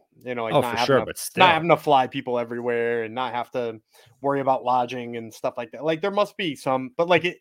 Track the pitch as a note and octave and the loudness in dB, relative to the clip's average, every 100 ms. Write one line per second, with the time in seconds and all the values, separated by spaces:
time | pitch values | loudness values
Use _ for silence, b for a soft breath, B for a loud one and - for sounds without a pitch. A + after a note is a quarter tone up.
0 | _ _ A#2+ A#2+ A2+ D3+ B2 A#2 B2 C3 | _ _ -8 -4 0 0 0 0 2 2
1 | G#2+ - - - F#3 D#3+ E3+ D3+ D#3 C#3 | 0 -8 -4 4 4 4 2 2 4 2
2 | B2 C#3 B2+ A#2+ A#2 A#2+ A#2+ A#2 A#2 A#2 | 2 -4 -4 -4 -2 -4 -2 0 0 -2
3 | A2 A2+ B2+ A#2+ A#2 C3 A#2+ A2 _ b | -4 -6 -6 -6 -6 -6 -6 -8 _ b
4 | b b C#3 C#3 C3 C3 A#2+ B2+ B2 B2+ | b b -2 0 2 0 2 2 0 -4
5 | A#2+ A#2 A2+ - C3 B2 A#2 A#2 D3+ E3 | -8 -10 -12 -6 -6 -6 -12 -6 -4 -2
6 | G3+ G3+ G3+ - F3+ B2+ C#3+ C3 B2+ - | -2 0 -2 -2 -6 -4 -2 -2 -2 -2
7 | E3+ F3 F3 - | 4 4 2 -4